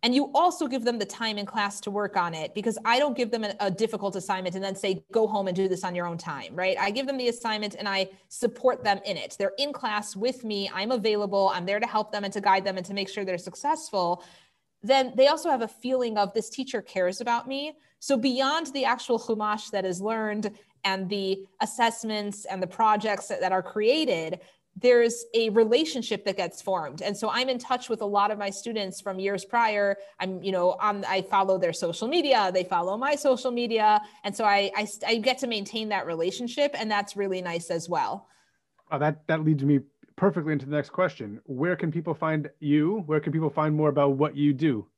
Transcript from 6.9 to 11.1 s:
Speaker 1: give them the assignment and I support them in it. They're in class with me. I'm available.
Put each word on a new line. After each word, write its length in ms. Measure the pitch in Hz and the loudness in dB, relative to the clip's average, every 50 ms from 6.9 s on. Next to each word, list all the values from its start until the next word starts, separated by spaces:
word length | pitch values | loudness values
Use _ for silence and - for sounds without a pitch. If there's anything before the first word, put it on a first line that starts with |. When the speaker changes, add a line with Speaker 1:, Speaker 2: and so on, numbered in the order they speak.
Speaker 1:
give 160 | 208 247 269 | -2 -2 -4
them 120 | 262 277 262 | -4 -4 -2
the 100 | 254 240 | -2 -2
assignment 460 | 233 240 - 233 214 214 214 208 208 - | -2 -2 -4 -4 -4 -2 -4 -6 -8 -6
and 80 | 202 | -6
I 220 | 208 196 196 190 190 - - _ _ | -4 -2 -2 -2 -4 -6 -20 _ _
support 540 | - - - 240 240 - - 254 240 - - | -14 -2 -2 -2 -2 2 2 2 2 2 2
them 160 | 214 202 196 196 | 0 0 0 0
in 140 | 214 190 156 | -6 -6 -6
it. 180 | 110 - - - | -6 -10 -6 -2
They're 140 | 202 196 196 - | -2 -2 -2 -2
in 160 | 277 285 285 | -4 -4 -4
class 420 | - - 233 214 208 208 - - | -6 -4 -2 -2 -2 -4 -6 -8
with 260 | 190 202 247 254 254 - | -4 -4 -4 -4 -4 -6
me. 280 | 220 214 202 196 196 - | -6 -4 -4 -4 -4 -4
I'm 180 | 185 196 220 | -4 -2 0
available. 600 | 262 247 196 220 | -2 0 2 2